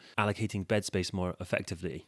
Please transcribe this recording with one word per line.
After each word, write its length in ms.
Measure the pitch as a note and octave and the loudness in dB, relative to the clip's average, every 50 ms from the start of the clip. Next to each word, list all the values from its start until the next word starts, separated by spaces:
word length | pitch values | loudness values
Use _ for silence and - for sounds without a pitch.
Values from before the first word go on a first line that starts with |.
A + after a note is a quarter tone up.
| - - - - | -14 -6 0 2
allocating 480 | G#2 G#2 G2+ - A2+ G#2 - G2+ F2+ | 2 2 2 2 0 -2 0 -2 0
bed 180 | - A2+ G#2 F#2+ | 2 2 2 2
space 280 | - - F#2+ F2+ - | 2 0 0 0 0
more 240 | - F#2+ F#2 F2+ E2 - | 0 0 0 0 -2 -4
effectively. 680 | - - - - - - F#2 E2 F2+ E2 - - - | -4 -2 -2 -2 -2 -2 -6 -6 -6 -6 -6 -6 -10